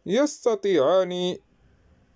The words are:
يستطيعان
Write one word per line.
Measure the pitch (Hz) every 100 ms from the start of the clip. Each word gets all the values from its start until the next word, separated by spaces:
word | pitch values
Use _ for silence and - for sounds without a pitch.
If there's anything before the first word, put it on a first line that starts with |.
| -
يستطيعان | 214 294 - 247 220 202 175 135 185 180 180 180 - - _ _ _ _ _ _